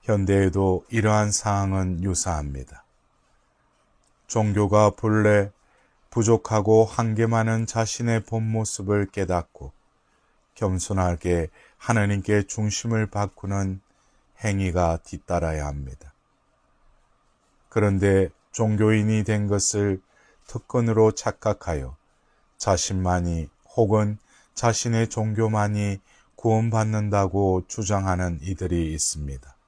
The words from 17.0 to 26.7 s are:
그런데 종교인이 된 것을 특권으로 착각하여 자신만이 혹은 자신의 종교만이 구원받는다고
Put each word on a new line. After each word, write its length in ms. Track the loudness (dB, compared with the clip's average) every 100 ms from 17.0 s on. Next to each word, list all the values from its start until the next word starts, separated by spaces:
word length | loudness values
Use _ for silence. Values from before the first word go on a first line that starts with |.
| _ _ _ _ _ _ _
그런데 640 | 0 2 4 4 4 2 _ _
종교인이 720 | -4 0 2 4 4 2 0 0
된 220 | -2 0
것을 540 | 0 0 0 0 -2 _ _ _ _ _
특권으로 640 | -12 -4 0 2 4 4
착각하여 840 | 4 -6 -4 -4 -4 -4 -6 -6 -14 _ _ _ _ _ _
자신만이 920 | 0 0 0 -2 0 0 0 -2 -6 _ _ 0
혹은 420 | 2 2 0 -4 _ _ _
자신의 560 | -2 0 0 -2 0 -2
종교만이 880 | -2 -4 0 0 0 0 -2 -2 -6 _ _ _ -4
구원받는다고 1300 | 0 2 2